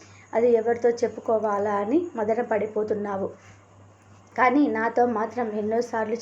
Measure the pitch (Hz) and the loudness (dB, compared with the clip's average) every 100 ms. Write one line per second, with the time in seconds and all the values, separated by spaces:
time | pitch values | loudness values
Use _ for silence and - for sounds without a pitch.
0 | - - - 226 240 233 226 233 240 233 | -18 -20 -6 2 4 4 2 2 0 2
1 | 220 220 - 220 214 202 208 202 208 311 | -2 -2 -2 0 0 -2 0 -2 0 0
2 | 349 240 214 226 233 214 202 208 208 208 | -2 -4 -2 -2 0 -2 -2 -4 -2 -2
3 | 208 196 190 - - - _ - - - | -4 -4 -6 -10 -20 -20 _ -20 -20 -20
4 | - - - - 247 277 269 220 233 240 | -20 -20 -10 0 2 4 2 2 0 2
5 | 247 214 226 240 226 214 208 226 240 226 | 2 2 -2 -4 -4 -2 0 0 0 -2
6 | 214 226 | -2 -2